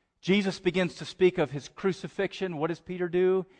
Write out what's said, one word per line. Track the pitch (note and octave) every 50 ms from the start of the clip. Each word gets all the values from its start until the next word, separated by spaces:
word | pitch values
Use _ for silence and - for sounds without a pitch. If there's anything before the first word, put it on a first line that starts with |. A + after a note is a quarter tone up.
| _ _ _ _
Jesus | _ - F#3+ G#3 G3+ F#3+ F3 -
begins | - F3+ D3+ F#3 F#3 D#3+ -
to | - D3+
speak | - - _ F#3+ F3+ F3+ -
of | D#3+ B2
His | C3 D3 B2 -
crucifixion. | _ - - G3 F3 - - D#3+ - - G3 F3+ - - F#3+ F#3+ E3+ C#3+
What | D3 E3
does | E3+ D#3+
Peter | _ - F3+ F3+ F3+ F3
do? | E3 F3+ F#3 F#3 F#3 F#3+ F3+ - _